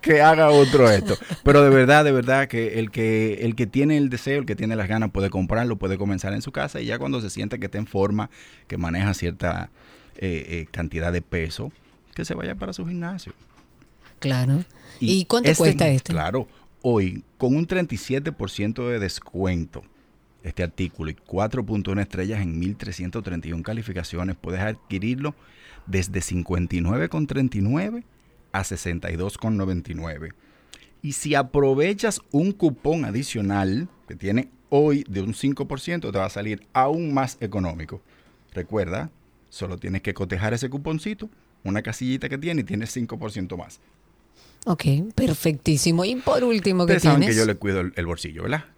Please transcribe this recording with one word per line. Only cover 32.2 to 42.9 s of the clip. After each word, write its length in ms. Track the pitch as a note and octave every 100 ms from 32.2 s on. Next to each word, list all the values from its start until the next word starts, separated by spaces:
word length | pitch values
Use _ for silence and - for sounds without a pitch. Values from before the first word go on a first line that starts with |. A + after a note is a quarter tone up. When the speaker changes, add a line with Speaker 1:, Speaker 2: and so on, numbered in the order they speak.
| _
Speaker 1:
un 220 | C#3+ F3+
cupón 500 | G3+ E3 B2+ C#3 E3
adicional 840 | A#2+ G#2 C#3+ A#2 G2 G2+ F#2+ G#2 F3 _ _
que 80 | G2
tiene 320 | G2 A2 C#3 _ _
hoy 340 | C#3 D3+ C#3+ -
de 120 | G2
un 120 | F#2+
cinco 340 | A2 C#3 C#3 C#3+
por 140 | C#3
ciento, 300 | - F3 B2+
te 40 | G2
va 80 | F#2+
a 40 |
salir 360 | G2+ G#2 G#2 _
aún 420 | - C3 D#3+ E3
más 240 | C#3 C3 -
económico. 600 | A2 G2+ F#2 E2 D#2+ F#2 _ _ _ _ _
Recuerda, 560 | - E2+ G#2+ F2+ F#2+ D#3 _ _ _ _
solo 280 | - F2+ F2+
tienes 240 | F#2 F#2+
que 120 | -
cotejar 400 | F#2+ F#2+ F#2 G#2+
ese 160 | A#2 B2+
cuponcito, 600 | C#3 D3+ D#3 G#3 G#3+ G#3+ _ _ _ G2
una 160 | G2+
casillita 480 | A2 A2+ B2+ C3 B2+
que 80 | C3+
tiene, 240 | D#3+ E3
y 20 |
tienes 260 | A2 G#2 A2